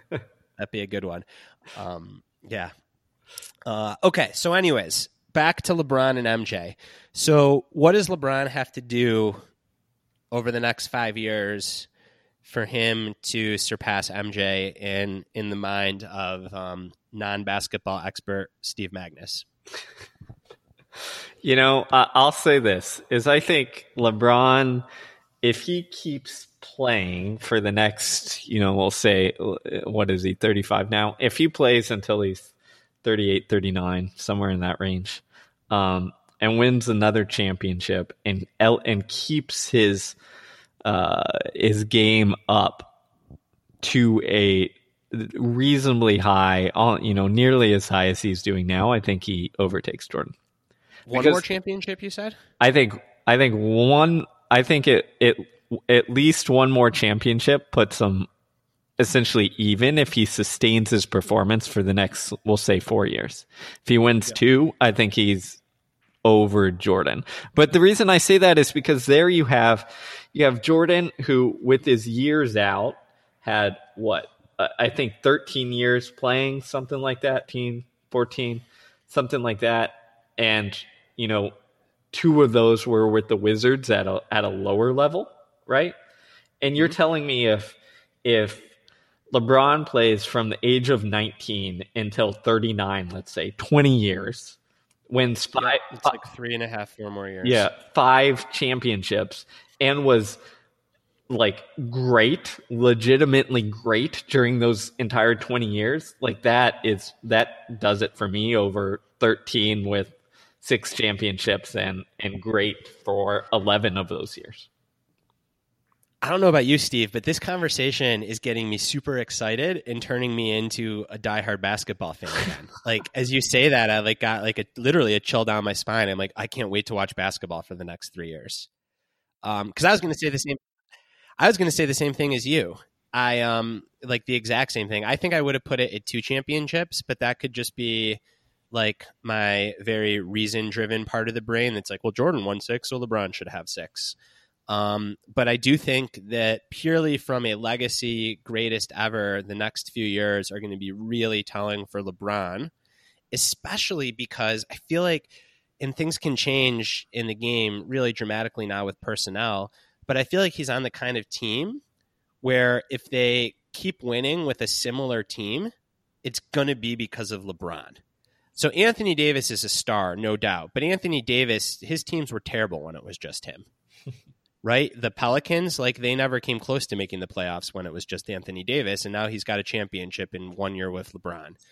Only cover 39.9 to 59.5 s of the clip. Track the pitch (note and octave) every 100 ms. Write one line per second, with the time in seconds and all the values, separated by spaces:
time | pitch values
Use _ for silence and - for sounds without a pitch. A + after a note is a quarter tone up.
39.9 | G2 - - - - - - _ _ G#2
40.9 | F#2+ E2+ E2+ - - - - A2 G#2+ G#2+
41.9 | A2+ A2 A2 G2+ - - G#2 F#2+ - -
42.9 | _ _ _ - C#2 _ _ _ _ -
43.9 | C3 A#2 A2 - G#2 G2+ F#2+ F#2 _ _
44.9 | _ _ A#2 A2 - A#2+ A#2+ C#3 C#3 C3+
45.9 | A#2 A2+ G2+ G2+ F#2+ F#2+ F#2 F#2 - A2+
46.9 | G#2 A2 G2 G2 A2 B2+ B2+ A2 G2+ -
47.9 | F#2+ F#2 F#2 G#2 F2+ G2+ F#2+ F2+ F#2 A2
48.9 | A#2 G2 F#2 - F2+ F2 - F#2+ F#2+ -
49.9 | - - C2 - - _ _ _ _ _
50.9 | - - B2+ C#3+ F3+ F3 F#3+ G3 F#3+ G3
51.9 | F#3+ G3 - G#3+ - _ - B2+ C3+ A#2
52.9 | G#2+ - _ - B2+ C3 G#2+ G#2+ A2+ B2
53.9 | C#3+ D#3+ E3 - _ - B2 B2+ D3+ C#3
54.9 | A#2+ - - A#2+ - - _ - A#2 -
55.9 | A#2+ - B2+ D3+ D#3 - B2+ C3 B2+ A#2+
56.9 | B2 G#2+ G#2+ B2+ A#2 - C#3+ - B2+ G#2
57.9 | - G#2 F#2+ - _ _ _ _ _ _
58.9 | - A#2+ C3 A#2 A#2 G2+